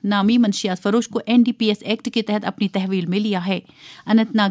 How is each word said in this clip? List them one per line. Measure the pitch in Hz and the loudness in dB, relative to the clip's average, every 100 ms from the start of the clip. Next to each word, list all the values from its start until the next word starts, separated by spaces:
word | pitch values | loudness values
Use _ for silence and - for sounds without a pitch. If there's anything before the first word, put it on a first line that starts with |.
نامی | 196 202 196 240 | -2 0 2 4
منشیات | 226 196 202 185 | 2 0 -4 -4
فروش | 202 220 233 | 0 0 -2
کو | 226 - | -6 0
این | 240 | 4
ڈی | 233 | 4
پی | - 220 | 2 -2
ایس | 208 | -2
ایکٹ | - 220 - | -4 -4 -4
کے | 226 | -4
تحت | 214 208 | -2 -2
اپنی | 190 - 202 | -4 -4 -4
تحویل | 196 185 190 170 | -2 -2 -2 -2
میں | 185 | -2
لیا | 214 196 175 | -2 -2 -2
ہے۔ | 185 - - - - - | -6 -6 -20 -20 -14 0
اننت | 220 220 | 2 2
ناگ | 220 202 | 2 0